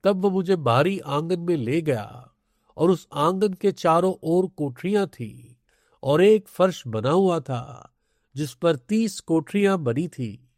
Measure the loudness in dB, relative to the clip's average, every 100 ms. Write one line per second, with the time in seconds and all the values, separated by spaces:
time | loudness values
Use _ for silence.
0 | 2 2 0 0 0 0 2 2 2 -2
1 | -4 -4 -2 -4 -2 -2 0 -2 -2 -4
2 | -6 -16 -20 _ _ _ _ -2 0 0
3 | -4 0 0 2 -2 0 -4 0 2 2
4 | 2 -2 0 0 0 -4 -6 -6 -2 -2
5 | -2 -6 -14 -14 -20 _ _ _ _ _
6 | 0 4 6 4 0 0 0 0 -8 -4
7 | 0 2 2 0 -4 -8 -8 -18 -20 _
8 | _ _ _ -8 -8 -2 0 0 _ -2
9 | -2 -6 -2 -2 0 0 2 2 0 -2
10 | -4 -6 -10 -10 _